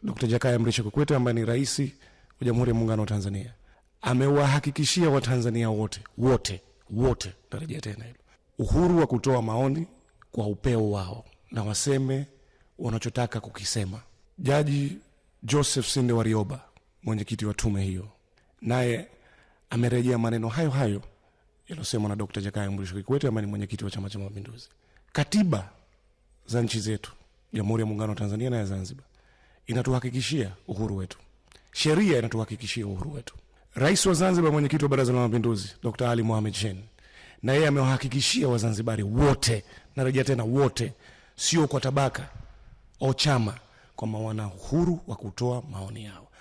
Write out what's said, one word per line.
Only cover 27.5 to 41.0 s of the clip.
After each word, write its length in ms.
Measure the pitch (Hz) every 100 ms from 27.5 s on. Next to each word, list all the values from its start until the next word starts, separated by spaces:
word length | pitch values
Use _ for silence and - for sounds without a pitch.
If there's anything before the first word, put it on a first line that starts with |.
Jamhuri 280 | - 101 113
ya 60 | 110
Muungano 220 | 104 107
wa 60 | 101
Tanzania 340 | 104 107 127
na 80 | 120
ya 80 | 101
Zanzibar, 400 | 98 92 - - _ _ _ _ _ -
inatuhakikishia 840 | 120 123 127 123 123 120 147 101 92 -
uhuru 300 | 98 110 98
wetu. 200 | 92 - - _ _ - _
Sheria 480 | - 156 156 208 135
inatuhakikishia 680 | 113 113 110 107 104 - 101
uhuru 260 | 95 139
wetu. 220 | 143 - - - _ _ -
Rais 300 | 139 190 190
wa 80 |
Zanzibar, 380 | 165 185 175 165
mwenyekiti 340 | 151 143 151 147
wa 40 |
Baraza 240 | 135 123
la 60 | 123
Mapinduzi, 500 | 120 120 113 110 98 -
Dokta 280 | 120 104 123
Ali 120 | 117
Mohamed 300 | 113 110 107
Shein, 300 | 98 107 92 107 _ - - - -
na 100 | 120
yeye 140 | 139 156
amewahakikishia 800 | 139 131 131 135 127 123 240 139
Wazanzibari 560 | 120 113 104 113 107
wote, 600 | 101 117 143 - - 110 - - - -
narejea 280 | 131 131
tena 200 | 131 127
wote, 500 | 113 127 135 - 117 -